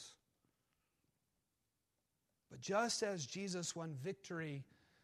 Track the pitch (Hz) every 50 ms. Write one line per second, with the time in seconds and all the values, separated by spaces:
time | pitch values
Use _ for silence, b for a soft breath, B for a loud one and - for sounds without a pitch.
0 | - - - - _ _ _ _ _ _ _ _ _ _ _ _ _ _ _ _
1 | _ _ _ _ _ _ _ _ _ _ _ _ _ _ _ _ _ _ _ _
2 | _ _ _ _ _ _ _ _ _ _ - 127 - 180 190 214 233 233 - -
3 | 220 202 196 165 131 - - 190 202 190 175 180 165 - - 170 165 165 147 127
4 | 135 190 190 - - - 175 165 160 151 143 135 127 b b b b b b b